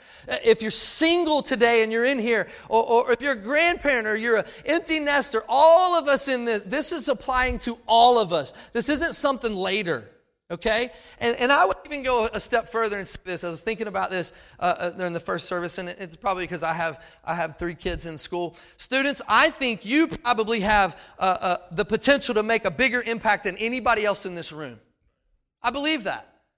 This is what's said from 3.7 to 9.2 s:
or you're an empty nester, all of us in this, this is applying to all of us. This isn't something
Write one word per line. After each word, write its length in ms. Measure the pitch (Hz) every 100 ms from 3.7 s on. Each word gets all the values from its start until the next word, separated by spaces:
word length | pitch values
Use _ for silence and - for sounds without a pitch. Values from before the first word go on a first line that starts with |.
| 349 285 254 214
or 100 | 214
you're 220 | 233 220
an 80 | - -
empty 340 | - 330 330 311
nester, 440 | 285 285 - 220 -
all 520 | 254 311 339 370 349
of 100 | 285
us 200 | 269 277
in 180 | 254 233
this, 160 | 214
this 280 | 190 269 302
is 200 | 339 269
applying 480 | 254 - 254 254 233
to 180 | - 233 -
all 320 | 226 240 240
of 140 | 190
us. 380 | 165 135 - -
This 180 | 233 -
isn't 240 | 285 330
something 420 | -